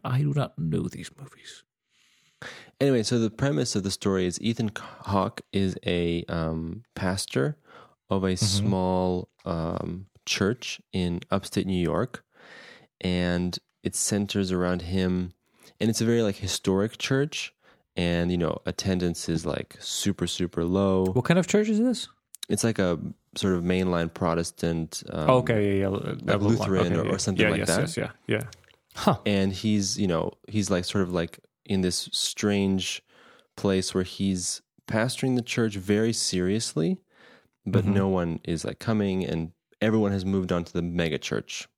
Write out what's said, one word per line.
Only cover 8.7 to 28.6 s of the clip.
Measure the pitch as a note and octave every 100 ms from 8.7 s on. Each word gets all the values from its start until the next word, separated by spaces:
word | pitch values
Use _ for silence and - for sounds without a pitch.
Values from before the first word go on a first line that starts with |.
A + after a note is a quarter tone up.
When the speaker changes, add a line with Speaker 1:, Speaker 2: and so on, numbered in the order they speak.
| F#2 F#2 F#2 F#2 F2+ - _ -
Speaker 2:
um, | E2+ E2 F2 E2 F2 F#2+ _ -
church | - G2+ B2+ - - _
in | F#2+ F2+ F2 -
upstate | G2 - - F2+
New | F#2
York, | E2+ D#2+ A#2+ - - _ - - - - - _
and | F#2 F2+ F2+ F2 F2+ E2+ - _
it | - -
centers | - G#2 G2+ G#2 F#2
around | F2+ F2+ F2+
him. | E2+ F#2+ F#2 F2+ F2+ - _ _ - _
And | A2
it's | A2
a | A2+
very, | A#2
like, | A2 G2
historic | F#2+ - - F#2+ G#2+ -
church, | - C3+ D3+ - - - _ _ _ -
and, | F2 E2+ E2+
you | F2
know, | D#2+ D#2 -
attendance | D#2+ F#2+ F#2 F2 E2 -
is, | E2 E2
like, | C#2+ - -
super, | - - G2+ F#2+ F2
super | - F2 -
low. | E2+ F#2+ G2 F#2+ F#2
Speaker 1:
What | A2 -
kind | E3+
of | F3
church | G#3 G#3+
is | G#3+
this? | B3 A#3 - - _ - -
Speaker 2:
It's | G#2
like | A#2 G#2+
a | F#2 E2 D#2+ - _ -
sort | G2
of | F2+
mainline | F2 F#2 F#2 F2 E2
Protestant, | - F2+ E2+ E2 - E2+ E2 E2 - -
um, | D#2+ D#2
Speaker 1:
Okay, | B2+ - A2+ G2+
yeah, | G2
yeah, | G2
l-, | G2
Speaker 2:
like | - -
Speaker 1:
level | - G2+ G2+
one. | A2+
Speaker 2:
Lutheran | G2+ F#2 F2
Speaker 1:
Okay, | E2+
Speaker 2:
or, | -
Speaker 1:
yeah. |
Speaker 2:
or | G2
something | - F#2 G#2+
Speaker 1:
Yeah, |
Speaker 2:
like | G2+
Speaker 1:
yes, | F#2
Speaker 2:
that. | F2
Speaker 1:
yes, | - -
yeah, | - - -
yeah. | A2 B2+ -